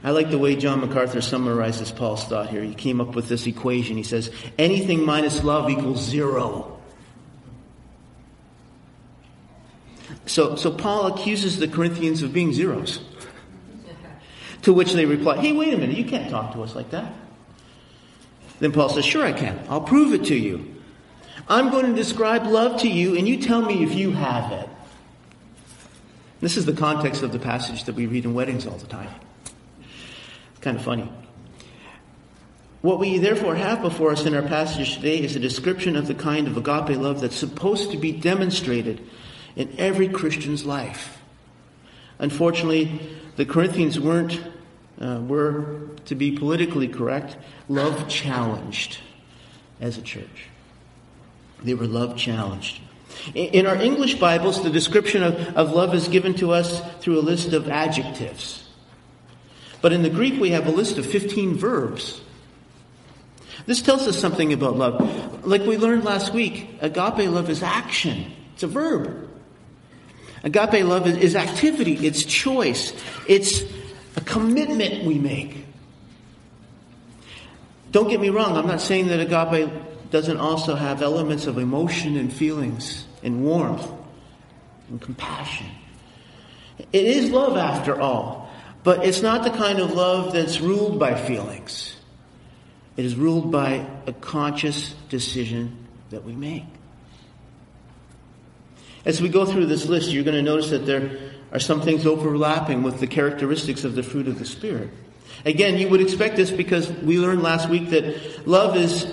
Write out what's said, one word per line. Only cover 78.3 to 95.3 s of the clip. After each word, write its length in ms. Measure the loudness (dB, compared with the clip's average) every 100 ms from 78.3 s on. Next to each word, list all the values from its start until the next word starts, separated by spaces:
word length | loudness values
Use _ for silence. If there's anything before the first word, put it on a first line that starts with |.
| 2 2 2
I'm 100 | 0
not 140 | -2
saying 280 | 0 2 2
that 100 | 0
agape 500 | 2 0 2 2 0 -4 -14 -16 -2
doesn't 280 | 0 0 -2
also 360 | 0 -2 -2
have 300 | -2 -2 0
elements 420 | 0 0 0 -2 -2
of 140 | -2
emotion 580 | 0 0 0 -2 -2 -2
and 160 | -2
feelings 720 | 0 -2 0 -4 -6 -8 -12 -14 -8
and 240 | -4 0 2
warmth 420 | 2 0 -4 -6 -14 -18 -20 -20 -20 -20 -20 -20 -20 -14
and 100 | -12
compassion. 680 | -10 -10 -10 -8 -8 -10 -12 -16 -20 -20 -20 -20 -20 -20 -20 -20 -20 -20
It 260 | 0 4 4
is 240 | 4 4
love 280 | 4 4 2
after 440 | 0 0 -2 0
all, 440 | 0 0 -4 -10 -14 -18 -20 0
but 220 | 4 6 4
it's 160 | 4
not 220 | 2 2
the 60 | 0
kind 300 | 2 0 2
of 120 | 0
love 400 | 2 2 2 2
that's 300 | 0 0 0
ruled 360 | 2 2 2 2
by 180 | 2 2
feelings. 840 | -2 -4 -6 -12 -12 -12 -12 -16 -20 -20 -20 -20 -20 -20 -20 -20 -14 -6
It 80 |
is 140 | -4 0
ruled 340 | 2 2 2
by 340 | 0 2 -2 -4 -10 -10
a 80 |
conscious 800 | -10 -6 -2 -2 -2 -2 -4 -8 -12 -8
decision 800 | -6 -4